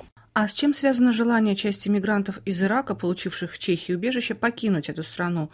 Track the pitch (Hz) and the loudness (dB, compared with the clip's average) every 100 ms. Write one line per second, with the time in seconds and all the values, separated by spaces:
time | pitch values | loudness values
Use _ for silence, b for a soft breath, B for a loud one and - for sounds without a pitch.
0 | - _ b 220 214 - 285 285 277 247 | -18 _ b -2 0 2 2 4 2 4
1 | 247 226 233 233 220 202 208 196 196 208 | 4 4 4 4 4 2 0 -2 0 0
2 | 196 208 202 196 - 180 190 240 269 202 | 2 0 0 -4 -4 0 2 0 -2 -2
3 | 175 180 180 - 170 - - 175 - 180 | -2 -2 -4 -6 -8 -6 -2 -2 -2 -2
4 | 226 254 - 208 240 240 220 175 143 156 | -2 -2 -4 -2 -2 -2 0 0 -2 -8
5 | 156 - 175 175 156 | -8 -6 -2 -2 -4